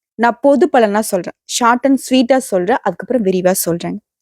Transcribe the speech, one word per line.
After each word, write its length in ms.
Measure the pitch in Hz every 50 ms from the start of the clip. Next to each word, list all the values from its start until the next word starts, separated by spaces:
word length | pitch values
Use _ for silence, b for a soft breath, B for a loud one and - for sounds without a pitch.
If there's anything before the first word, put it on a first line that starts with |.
| _ _ _ -
நான் 200 | 220 233 226 -
பொது 240 | - 285 277 - 359 339
பலனா 300 | - 262 233 208 202 208
சொல்றேன், 380 | 220 - - 185 170 - - _ _ -
short 340 | - - 247 233 240 247 -
and 120 | 277 277 254
sweet-ஆ 380 | - - 254 254 262 240 269 262
சொல்றேன், 400 | 247 - - 185 180 185 240 294 -
அதுக்கப்புறம் 420 | 208 175 - - - 254 254 214
விரிவா 280 | 190 185 185 180 180 190 -
சொல்றேங்க. 400 | - 175 170 170 170 170 180 208 - _ _ _